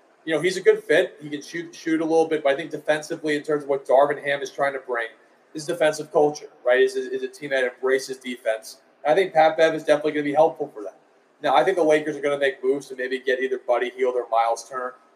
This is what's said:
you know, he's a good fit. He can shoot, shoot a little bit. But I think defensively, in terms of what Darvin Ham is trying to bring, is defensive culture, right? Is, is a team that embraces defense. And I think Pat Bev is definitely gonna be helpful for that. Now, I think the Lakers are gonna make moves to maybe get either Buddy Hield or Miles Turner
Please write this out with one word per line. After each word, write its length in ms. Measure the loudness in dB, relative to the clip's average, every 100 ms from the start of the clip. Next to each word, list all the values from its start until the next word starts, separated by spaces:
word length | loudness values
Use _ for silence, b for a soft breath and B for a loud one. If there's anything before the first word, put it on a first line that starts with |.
| _ _
you 100 | -4
know, 60 | -2
he's 160 | -2 2
a 40 |
good 220 | 2 2
fit. 340 | 4 2 2 -4
He 80 | -12
can 100 | -12
shoot, 320 | -10 -12 -12
shoot 280 | -10 -2 -2
a 40 |
little 220 | 2 2 2
bit. 160 | 0
But 120 | 0
I 20 | -2
think 160 | -4
defensively, 640 | -10 -2 -2 -2 -8 -4 -4
in 80 |
terms 180 | -2 -4
of 60 | -2
what 180 | -4 4
Darvin 360 | 4 4 0
Ham 200 | -4 -6
is 80 | -6
trying 220 | -4 -4
to 80 | -4
bring, 260 | -8 -6 -6 -12 _ _ _
is 100 | -14
defensive 460 | -8 0 0 0 -2
culture, 380 | 2 2 0 -16 _
right? 160 | 0 4
Is, 160 | 4 2
is 260 | -6 -6
a 60 | -8
team 220 | -10 -6
that 120 | -2
embraces 560 | -2 -4 0 0 -2 -12
defense. 600 | -10 -6 -4 -4 -6 -20 _ _
And 80 | 0
I 20 |
think 180 | 2 2
Pat 240 | 4 4 6
Bev 200 | 2 2
is 80 |
definitely 280 | 2 2 2
gonna 120 | -2
be 100 | -2
helpful 360 | 4 4 2 -10
for 80 | -10
that. 160 | -14 -16 _ _ _ _
Now, 140 | 2
I 80 | 2
think 140 | 2 2
the 80 |
Lakers 320 | 4 2 0 -4
are 40 |
gonna 160 | -4 0
make 260 | -2 0
moves 260 | -2 -2 -4
to 80 | -8
maybe 240 | -6 -4
get 200 | -2 -2
either 180 | -2 -4
Buddy 320 | 0 0 0
Hield 260 | -2 0 0
or 100 | 0
Miles 400 | 0 2 0 -6
Turner 280 | -8 -8 -12 _